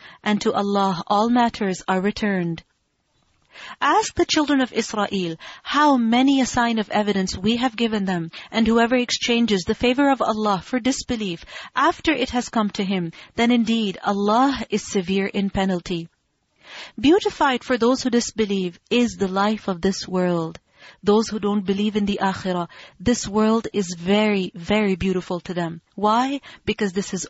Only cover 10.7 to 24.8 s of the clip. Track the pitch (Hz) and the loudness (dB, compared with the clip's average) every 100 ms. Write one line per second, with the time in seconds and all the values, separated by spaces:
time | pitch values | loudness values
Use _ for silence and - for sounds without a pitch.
10.7 | 254 233 269 - 240 202 165 - - - | -2 0 -2 -4 -4 -4 -8 -12 -18 -8
11.7 | - 294 - - 285 262 247 - 226 202 | 0 0 0 0 0 0 -2 -2 -2 -2
12.7 | - 190 196 170 - - - 233 240 220 | -2 -2 -2 -4 -8 -10 0 2 4 2
13.7 | 226 208 175 - 202 202 226 269 254 - | 0 -2 -4 -4 0 2 4 2 0 -4
14.7 | 208 - 202 175 196 196 202 196 208 190 | -4 -2 -4 0 -2 -2 -2 -2 0 0
15.7 | 180 - 175 165 _ _ _ _ _ - | -2 -4 -6 -8 _ _ _ _ _ -20
16.7 | - - - 247 381 415 - 294 247 - | -18 -18 0 4 4 4 0 2 0 0
17.7 | 247 226 262 262 240 - - 208 196 180 | 2 2 2 2 0 0 -2 -2 -2 -4
18.7 | 170 - 240 233 180 190 190 208 214 - | -6 -2 0 0 0 -2 0 0 -2 -4
19.7 | 180 190 196 - 185 180 170 160 165 _ | -2 -2 -2 -4 -2 0 0 -4 -10 _
20.7 | _ - - 190 214 214 214 202 208 185 | _ -20 -6 2 2 2 -2 -2 -2 0
21.7 | 196 214 208 202 202 190 185 190 180 170 | 0 0 0 -2 0 -2 -2 -4 -4 -4
22.7 | - - - 180 240 208 208 214 226 - | -10 -20 -4 0 0 0 2 2 2 0
23.7 | 202 175 175 175 208 214 202 180 175 170 | -4 -4 -4 0 2 2 0 -2 -6 -2
24.7 | 208 | 0